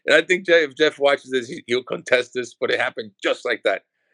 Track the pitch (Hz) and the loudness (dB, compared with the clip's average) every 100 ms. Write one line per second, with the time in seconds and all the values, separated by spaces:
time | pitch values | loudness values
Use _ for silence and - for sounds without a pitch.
0 | - 151 165 180 185 170 147 131 151 143 | 2 2 4 -2 2 2 2 0 0 2
1 | 143 139 131 131 117 - - 123 127 160 | 0 0 -2 -6 -4 -12 -4 -4 -4 -10
2 | - 123 123 127 120 - 117 117 120 - | 0 0 0 -6 -10 -8 -4 -2 -2 -6
3 | 110 _ 151 127 123 113 113 95 - _ | -14 _ -4 -4 -4 -2 -2 -4 -6 _
4 | _ | _